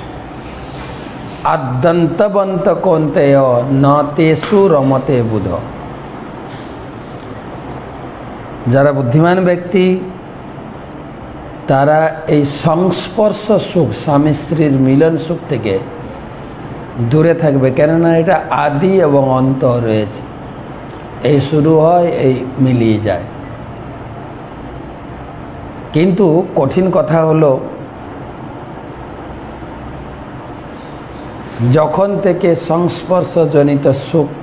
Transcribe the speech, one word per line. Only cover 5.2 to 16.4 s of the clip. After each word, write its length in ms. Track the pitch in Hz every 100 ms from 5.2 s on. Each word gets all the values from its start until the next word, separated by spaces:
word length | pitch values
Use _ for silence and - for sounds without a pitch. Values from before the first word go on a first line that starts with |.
বুধ। 240 | 113 110 92 82 - - - - - - - - - - - - - - - - - - - - - - - 127 131 - - - - - 120
যারা 240 | 135 143
বুদ্ধিমান 540 | 139 123 147 170 185 180
ব্যক্তি, 540 | 175 175 190 185 185 - - - - - - - - - - - - - - - - -
তারা 480 | 135 143 156 160 - -
এই 180 | 147 139
সংস্পর্শ 1080 | - 170 160 185 - - - 214 - -
সুখ, 420 | 196 - 180 131
স্বামী 400 | 107 - 143 151
স্ত্রীর 380 | 143 - 160 151
মিলন 460 | 135 131 135 160 160
সুখ 200 | - 160 -
থেকে 300 | 127 104 95 - - - - - -